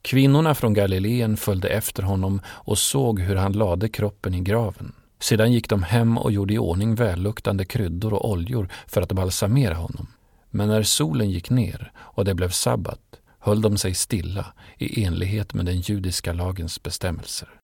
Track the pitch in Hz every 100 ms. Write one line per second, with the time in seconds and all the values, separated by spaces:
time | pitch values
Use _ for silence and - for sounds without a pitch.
0 | - 131 139 143 160 139 117 104 98 95
1 | 101 120 110 107 - 95 98 107 - -
2 | 98 98 95 98 - - - - - 139
3 | 127 104 92 95 98 101 104 87 110 -
4 | 104 - 98 90 92 113 107 - - -
5 | _ _ - 110 113 120 - 101 85 117
6 | 117 113 - 101 98 107 90 92 110 110
7 | 113 90 101 - - 98 95 - 92 87
8 | 110 101 113 92 92 123 95 - - -
9 | 90 95 90 - 101 131 117 82 82 -
10 | - _ _ _ _ 107 104 110 107 -
11 | 151 143 107 90 - 123 95 - - -
12 | - - 101 90 90 - 123 120 - -
13 | _ - _ _ - 104 107 101 95 90
14 | - 101 85 95 - _ - - - -
15 | 95 85 92 107 98 - 90 90 90 104
16 | 92 - - 85 90 92 82 - - -
17 | 90 82 - - - -